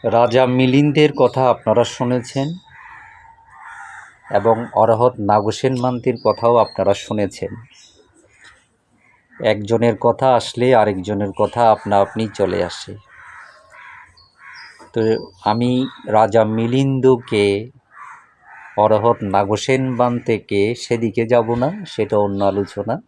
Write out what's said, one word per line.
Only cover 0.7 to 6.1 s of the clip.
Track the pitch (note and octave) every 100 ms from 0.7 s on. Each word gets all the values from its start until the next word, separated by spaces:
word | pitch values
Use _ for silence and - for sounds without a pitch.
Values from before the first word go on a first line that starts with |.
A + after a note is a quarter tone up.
| C3+ D3 C#3+ D3+
কথা | - B2 C3 B2+
আপনারা | A2+ A2 A2+
শুনেছেন | A#2 - B2 B2+ A#2 C3+ C#3 F3+ _ - - - - - - _ _ - - - - - - _ -
এবং | G#2 A2 A2+ A#2
অরহত | - A2 A2+ A#2+ -
নাগসেন | G2+ G#2 G#2 - C3 B2+
মান্তির | B2+ B2 B2+